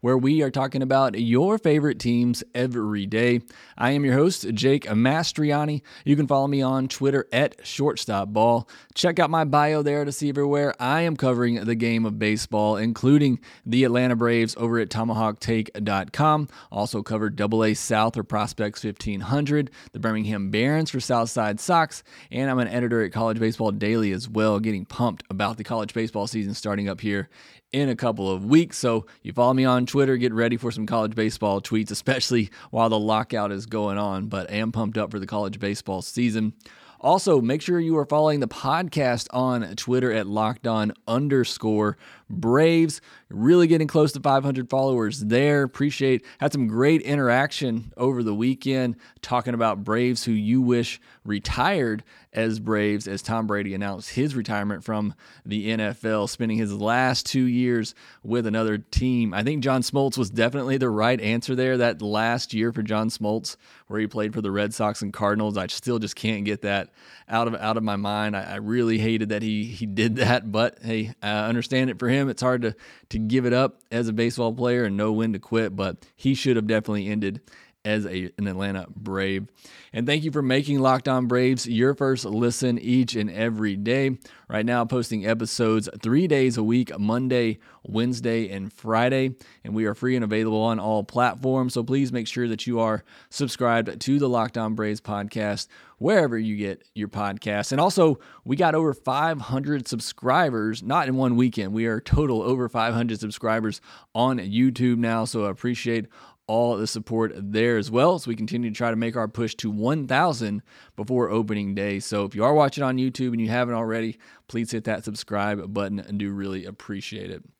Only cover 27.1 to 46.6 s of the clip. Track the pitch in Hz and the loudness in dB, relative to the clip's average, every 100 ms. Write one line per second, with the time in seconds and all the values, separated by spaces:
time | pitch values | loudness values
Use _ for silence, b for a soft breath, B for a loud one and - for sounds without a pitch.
27.1 | 101 95 B B B _ 131 143 117 123 | -4 -4 B B B _ -2 -2 0 -2
28.1 | 104 95 95 98 151 170 - 127 113 104 | 0 -2 -2 4 4 4 -2 0 0 -2
29.1 | B - - 123 131 131 127 123 139 135 | B -10 2 4 4 4 2 2 2 2
30.1 | 127 123 110 117 120 123 107 107 117 110 | 2 0 2 0 0 -4 -4 -2 0 0
31.1 | 113 110 - 107 98 - 110 107 104 - | 0 -2 0 0 0 0 -2 -2 -4 -2
32.1 | 131 - 123 104 B B 113 113 110 107 | -2 2 0 0 B B 2 2 2 2
33.1 | 107 113 117 104 98 110 110 104 101 104 | 0 0 -2 -2 -4 -6 -4 -2 -2 -2
34.1 | 95 110 101 90 104 110 113 107 110 104 | -4 -4 -6 -4 -2 -2 -2 -2 -2 -4
35.1 | 107 95 107 101 104 101 101 - 95 - | -6 -6 -4 -4 -4 -4 -4 -6 -6 -6
36.1 | - 123 110 107 - B B B B 135 | 0 0 0 -2 -4 B B B B 2
37.1 | 185 196 151 117 147 165 175 165 160 143 | 2 4 4 4 -2 0 0 2 0 2
38.1 | 151 156 147 120 - 139 156 180 151 131 | 4 4 2 -2 -4 -2 -2 -2 0 0
39.1 | 117 - 127 127 123 98 104 - 127 123 | 0 -2 -2 0 0 -4 -8 0 0 2
40.1 | 110 101 104 110 120 120 110 107 - - | 0 -2 0 0 -2 -2 0 0 -4 -2
41.1 | 117 143 135 117 - 110 107 104 - B | 0 2 2 2 0 0 2 2 -2 B
42.1 | B B - 113 131 160 165 165 - B | B B -4 2 4 6 4 2 0 B
43.1 | B B - 120 175 170 160 151 165 147 | B B 0 6 6 8 4 4 4 2
44.1 | 139 143 135 139 131 127 135 135 127 107 | 2 2 2 2 -2 -2 0 2 2 0
45.1 | 139 104 117 147 147 131 - 143 135 135 | -2 2 4 4 4 2 0 -2 2 2
46.1 | 127 B B 143 143 | 2 B B -2 0